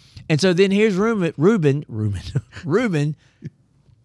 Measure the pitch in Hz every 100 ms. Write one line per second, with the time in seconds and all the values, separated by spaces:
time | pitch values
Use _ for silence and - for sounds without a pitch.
0 | _ - - 156 190 175 196 196 220 185
1 | 220 220 165 - 165 226 151 139 - 110
2 | 107 95 - 139 - - 175 180 247 160
3 | 147 151 _ _ 156 _ _ _ _ _